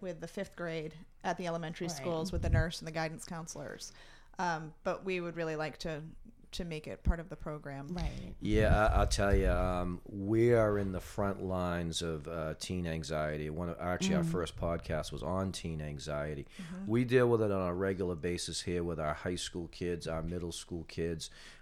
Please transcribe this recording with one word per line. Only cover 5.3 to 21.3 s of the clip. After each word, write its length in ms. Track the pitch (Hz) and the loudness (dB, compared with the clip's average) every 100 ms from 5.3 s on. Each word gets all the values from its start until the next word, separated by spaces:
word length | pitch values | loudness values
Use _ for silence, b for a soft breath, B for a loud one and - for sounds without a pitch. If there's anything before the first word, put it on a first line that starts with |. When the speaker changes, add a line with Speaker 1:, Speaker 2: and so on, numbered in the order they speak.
| 165 | -4
Speaker 1:
really 200 | 160 151 | -2 -2
like 220 | 156 - | -4 -4
to, 240 | 170 151 160 - - - - | -6 -6 -8 -14 -18 -20 -10
to 120 | - | -6
make 220 | 170 156 143 | -4 -6 -6
it 160 | 95 | 0
part 160 | 175 170 | 0 0
of 80 | 165 | -4
the 80 | 160 | -10
program. 520 | 165 151 143 139 143 | -8 -8 -8 -10 -8
Speaker 2:
Right. 440 | 175 160 - - - | -4 -4 -6 -10 -4
Speaker 3:
Yeah, 460 | 104 107 107 104 110 | 2 6 8 8 6
I, 140 | 98 | 6
I'll 60 | 104 | 4
tell 280 | - 101 | 4 6
you, 160 | 98 92 | 6 6
um, 500 | 87 90 90 90 87 - | 4 4 2 0 -4 -6
we 480 | 101 98 113 120 | -4 2 6 8
are 240 | 117 107 101 | 8 6 4
in 140 | 98 | 0
the 80 | 90 | -2
front 420 | - - 101 98 | -4 0 0 0
lines 580 | 95 92 87 87 85 80 | -2 0 0 0 0 -2
of, 260 | 85 78 76 | -2 -4 -4
uh, 260 | 82 78 76 | -4 -4 -4
teen 280 | - 92 85 | -4 -2 0
anxiety. 640 | 80 73 78 76 76 76 | -2 -2 0 0 0 -2
One 180 | 78 87 | -2 -4
of, 80 | - | -2
actually, 340 | 87 90 - | -2 0 2
our 80 | 90 | 2
Speaker 2:
Mm. 80 | 82 | 2
Speaker 3:
first 260 | 87 80 - | 0 -2 -2
podcast 560 | 87 85 - 78 - | -2 -2 0 -2 -2
was 100 | 73 | -4
on 300 | 71 92 95 | -2 0 0
teen 300 | 82 85 80 | -2 -4 -4
anxiety. 640 | 76 71 78 73 76 71 71 - | -6 -6 -4 -4 -2 -4 -8 -12
Speaker 1:
Mm-hmm. 240 | - 90 98 | -10 -8 2
Speaker 3:
We 180 | 117 | 2
deal 240 | 123 127 123 | 6 8 8
with 140 | 113 | 6
it 80 | 107 | 6
on 180 | 98 90 | 2 2
a 60 | |
regular 400 | 90 98 92 90 | 2 2 2 0
basis 480 | 82 87 87 - 80 | 0 -2 -2 -4 -4
here 220 | - 87 | -2 0
with 160 | 87 78 | 0 0
our 120 | 76 | -2
high 200 | 82 92 87 | -2 -2 -4
school 320 | - 90 82 | -4 -6 -8
kids, 380 | - 87 85 85 | -4 -2 -2 -2
our 160 | 80 | -4
middle 300 | 82 87 85 | -2 -4 -4
school 320 | - - 85 | -6 -8 -8
kids. 460 | 80 - 85 82 - | -6 -4 -2 -2 -6